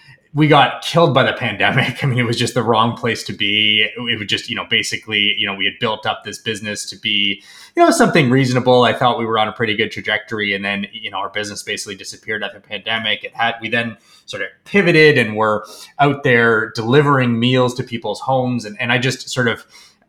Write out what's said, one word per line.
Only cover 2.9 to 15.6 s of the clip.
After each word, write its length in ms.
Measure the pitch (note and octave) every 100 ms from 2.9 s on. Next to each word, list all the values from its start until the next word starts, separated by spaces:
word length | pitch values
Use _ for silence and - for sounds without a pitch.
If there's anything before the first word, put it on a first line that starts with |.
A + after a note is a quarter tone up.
| G#2
place 280 | A#2+ G#2+ -
to 80 |
be. 480 | G2 G2+ G#2 G#2+ G#2+
It, 100 | G#2+ A#2+
it 200 | A#2+ G#2+
was 100 | G2+
just, 220 | A2 -
you 60 | G2+
know, 100 | F2+
basically, 640 | A2+ G2+ G#2+ - G#2 G#2 A2
you 80 | G#2
know, 80 |
we 120 | G2 G2
had 80 | -
built 260 | A2+ G#2+ A2+
up 180 | G#2
this 140 | G#2+ G2
business 480 | A2+ G#2 G#2+ G2+ -
to 100 | F#2+
be, 480 | A2+ G#2 G2+ G2 - - - -
you 80 |
know, 80 | E4+
something 380 | E4 G#3+ E3+ C3
reasonable. 540 | C3 C3 B2+ B2 B2
I 100 | A2+
thought 260 | A2 B2 A2+
we 60 | A2+
were 140 | A2
on 80 | A2
a 60 |
pretty 220 | - A2+ G#2
good 160 | G#2+
trajectory. 640 | - G#2 G#2+ - A2 G#2
And 100 | G2
then, 240 | G2+ G2 G2+
you 180 | A2+ A2
know, 60 | G2+
our 120 | G2
business 340 | G#2 G#2 G2
basically 320 | - G2+ G#2+ G2
disappeared 480 | G2+ G2 - G#2+
after 160 | G2+ G2+
the 80 | -
pandemic. 560 | G#2 G#2+ A2+ G#2+ G#2
It 120 | G2 -
had, 200 | A#2 -
we 80 | A2
then 280 | A#2+ A2+ A2 _ _ -
sort 180 | G#2
of 60 | G2 -
pivoted 540 | - G3+ F3 D#3 D#3 C3
and 180 | A2 G#2+
were 300 | A2 G#2